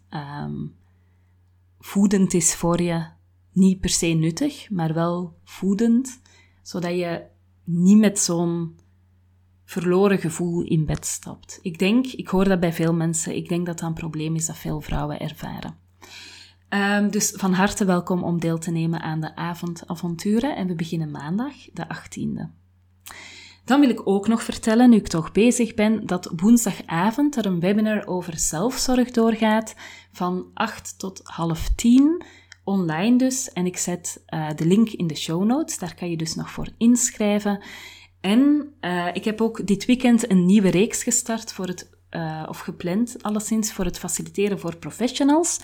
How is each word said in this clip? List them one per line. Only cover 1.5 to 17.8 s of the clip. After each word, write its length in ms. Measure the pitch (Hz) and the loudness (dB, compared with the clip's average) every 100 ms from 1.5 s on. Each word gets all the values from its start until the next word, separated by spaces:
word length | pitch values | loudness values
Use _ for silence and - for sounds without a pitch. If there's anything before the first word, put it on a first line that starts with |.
| _ _ _ | _ _ _
voedend 540 | - 196 202 196 185 | -4 2 4 4 2
is 220 | 180 - - | 2 0 0
voor 260 | 170 170 | 0 0
je. 260 | 175 165 160 - _ _ _ | 0 -2 -6 -14 _ _ _
Niet 260 | - 190 185 | 4 4 4
per 100 | 180 | -2
se 180 | - 170 | 0 0
nuttig, 640 | 160 160 160 285 - - | 2 0 0 -4 -4 -8
maar 240 | 185 160 | -4 -2
wel 440 | 160 170 175 175 - | 0 -2 -2 -8 -14
voedend, 760 | - - 190 202 233 233 262 - _ _ _ _ | -20 -6 -2 2 4 2 0 -12 _ _ _ _
zodat 300 | - 190 175 | -12 -8 -4
je 320 | 180 170 170 - _ _ _ | -4 -4 -6 -10 _ _ _
niet 340 | - 170 180 214 | -4 2 8 8
met 220 | 208 202 | 6 2
zo'n 600 | - 170 170 170 165 - _ _ _ _ _ _ _ _ _ | -2 0 0 -2 -6 -10 _ _ _ _ _ _ _ _ _
verloren 520 | 190 175 180 202 190 | -4 0 4 4 2
gevoel 460 | 160 160 175 170 | -2 -4 -4 -2
in 220 | - 160 151 | 0 0 0
bed 200 | 156 - | -4 -6
stapt. 540 | - - - - - | -10 -12 -18 -18 -12
Ik 180 | 185 165 | -12 -2
denk, 260 | 190 240 254 | 2 2 0
ik 220 | - 175 | -8 -2
hoor 160 | 185 | 2
dat 160 | 196 185 | 4 2
bij 140 | 170 | 0
veel 200 | 165 165 | 0 0
mensen, 420 | 170 165 165 - - | 2 0 -2 -4 -6
ik 140 | 160 | -4
denk 160 | 175 175 | -4 -4
dat 140 | 170 | -6
dat 80 | 170 | -6
een 60 | 160 | -6
probleem 400 | 165 156 156 165 | -6 -6 -4 -2
is 100 | 160 | -4
dat 120 | 160 | -6
veel 240 | 165 151 | -8 -8
vrouwen 380 | - 151 147 - | -4 -4 -4 -6
ervaren. 580 | 151 - - - - 160 _ _ - - - - - _ _ | -8 -10 -12 -10 -12 -14 _ _ -20 -20 -20 -20 -20 _ _
Ehm, 400 | 202 202 202 202 | -2 2 2 2
dus 220 | 202 - - | 0 -2 -2
van 180 | 190 | 0
harte 320 | 185 202 - | 2 2 2